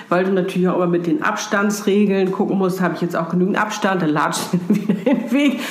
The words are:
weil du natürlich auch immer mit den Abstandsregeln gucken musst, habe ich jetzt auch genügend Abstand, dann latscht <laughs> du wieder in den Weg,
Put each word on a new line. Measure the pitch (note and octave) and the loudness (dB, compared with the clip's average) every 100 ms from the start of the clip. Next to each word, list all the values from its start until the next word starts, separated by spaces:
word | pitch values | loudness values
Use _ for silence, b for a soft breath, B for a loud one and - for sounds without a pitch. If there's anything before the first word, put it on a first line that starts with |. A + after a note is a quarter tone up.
| - | -2
weil | F3 | 0
du | F#3+ | 2
natürlich | F#3+ F3 F3+ F3+ | 0 0 0 0
auch | E3 | 2
immer | F3 | 0
mit | E3+ E3+ | 0 0
den | D#3 | 0
Abstandsregeln | G3+ G#3+ - G3+ G#3 G#3 - G3+ G3+ G3 F#3 | 0 -4 -2 0 0 0 0 2 2 2 0
gucken | F#3+ G#3 G3 | 0 0 0
musst, | F#3 F3+ | 0 0
habe | F3 E3 | -2 -2
ich | |
jetzt | E3+ - | -4 -2
auch | E3+ | -2
genügend | F3+ F#3 - | 0 0 0
Abstand, | G#3 - G3 F#3+ | -2 -2 -2 0
dann | D#3 | 0
latscht | D3+ D#3+ - - | 0 0 -2 -2
<laughs> | |
du | F3 - G#3 | -2 0 0
wieder | - F#3 B3+ | 0 -2 0
in | C4+ | 0
den | - | 2
Weg, | C4+ C#4+ - B | 2 2 0 B